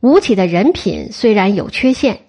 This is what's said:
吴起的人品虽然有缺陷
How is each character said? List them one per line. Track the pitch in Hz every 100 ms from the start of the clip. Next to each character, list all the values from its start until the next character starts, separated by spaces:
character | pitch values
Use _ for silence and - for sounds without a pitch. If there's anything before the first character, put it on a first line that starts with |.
吴 | 240 330
起 | -
的 | 202 180
人 | 170 233
品 | 359 - 156 147
虽 | - 240
然 | 208 190
有 | 202 -
缺 | - 254
陷 | 262 269 -